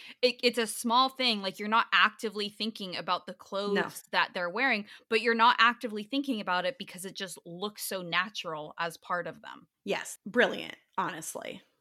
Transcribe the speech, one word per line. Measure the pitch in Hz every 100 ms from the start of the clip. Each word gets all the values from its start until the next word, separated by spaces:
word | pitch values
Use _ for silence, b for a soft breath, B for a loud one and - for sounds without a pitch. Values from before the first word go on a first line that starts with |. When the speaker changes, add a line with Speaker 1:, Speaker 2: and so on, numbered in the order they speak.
| B B
Speaker 1:
it, | 247 247
it's | 247 240
a | 220
small | - 240 233 262
thing. | 262 254 214
Like, | 196 190
you're | 208
not | 226 226
actively | 185 196 214 220 202 208
thinking | 208 214 214 196
about | 175 175 180 -
the |
Speaker 2:
No. | 180
Speaker 1:
clothes | - 196 202 196 170 - -
that | 185 170
they're | - 175
wearing, | 185 269 220 202 B -
but | 226
you're | 226
not | 233 233 -
actively | 233 233 247 208
thinking | 214 277 277 226
about | 190 180 180
it | 180
because | 165 185
it | 185 165
just | 190 -
looks | - 170 208 208
so | - 196
natural | 175 175 185 208 180 156 151 -
as | 170 165
part | - 180 165
of | 151
them. | - 65 - _
Speaker 2:
Yes. | - 180 - -
Brilliant, | - 208 202 185 - - _ -
honestly. | 180 165 160 - - - - _